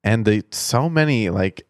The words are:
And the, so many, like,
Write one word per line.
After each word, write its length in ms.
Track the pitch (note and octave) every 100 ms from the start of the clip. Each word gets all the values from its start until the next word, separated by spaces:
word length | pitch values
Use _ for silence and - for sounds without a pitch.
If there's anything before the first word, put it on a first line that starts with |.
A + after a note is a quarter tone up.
And 200 | G2+ A2+ G#2+
the, 180 | G#2+ -
so 360 | - - A#2 D#3+
many, 400 | D#3+ D3+ B2 G2+
like, 340 | F#2+ F#2+ -